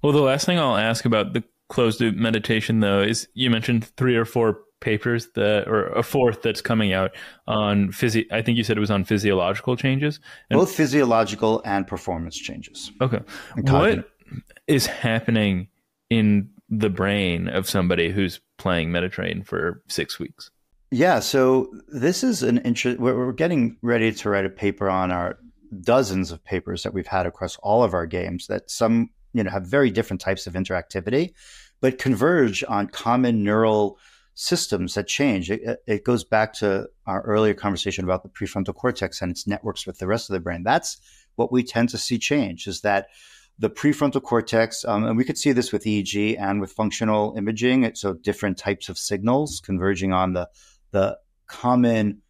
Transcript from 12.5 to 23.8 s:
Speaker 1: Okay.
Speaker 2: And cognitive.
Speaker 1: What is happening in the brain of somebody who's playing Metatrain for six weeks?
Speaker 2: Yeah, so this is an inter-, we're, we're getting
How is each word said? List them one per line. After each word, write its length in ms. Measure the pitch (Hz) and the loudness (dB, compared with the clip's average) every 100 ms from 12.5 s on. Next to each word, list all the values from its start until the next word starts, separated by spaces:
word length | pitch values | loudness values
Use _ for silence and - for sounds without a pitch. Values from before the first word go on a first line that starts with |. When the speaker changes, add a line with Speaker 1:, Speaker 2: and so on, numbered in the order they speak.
| - - - - - | -12 -14 -16 -18 -2
Speaker 1:
Okay. 180 | 127 - - - - - | -2 -2 -6 -16 -10 -2
Speaker 2:
And 120 | 135 | 2
cognitive. 380 | 135 190 - - _ _ | 4 4 2 -4 _ _
Speaker 1:
What 140 | - - - - | -18 -18 -14 0
is 180 | 135 - | 2 2
happening 840 | - 117 113 113 113 104 92 95 _ _ _ _ | -4 -2 0 2 2 2 0 -4 _ _ _ _
in 400 | 117 107 104 98 - _ | 4 6 4 2 -12 _
the 200 | 110 107 | 0 0
brain 580 | 92 95 101 95 85 87 | 0 0 2 0 0 -2
of 200 | 95 95 | -2 0
somebody 420 | 101 90 87 85 | 0 2 2 2
who's 280 | 95 95 - _ _ | 2 -2 -2 _ _
playing 320 | 95 87 82 | -2 0 0
Metatrain 560 | 87 92 - 90 85 98 | 0 -2 -4 -6 -6 -6
for 380 | 90 85 87 _ | -4 -4 -6 _
six 300 | - 73 - | -6 -6 -8
weeks? 320 | - - - _ _ _ _ | -12 -14 -20 _ _ _ _
Speaker 2:
Yeah, 280 | 120 175 135 | 2 4 4
so 520 | - 139 131 131 - - - | 2 4 4 4 0 -10 -14
this 360 | 147 131 180 | -2 -2 0
is 180 | 262 214 | -2 0
an 180 | 123 - | 2 2
inter-, 360 | 123 117 123 123 | 2 0 -2 0
we're, 200 | 120 120 | 0 0
we're 140 | 127 | -2
getting 460 | - 165 160 117 - | -2 0 2 0 -2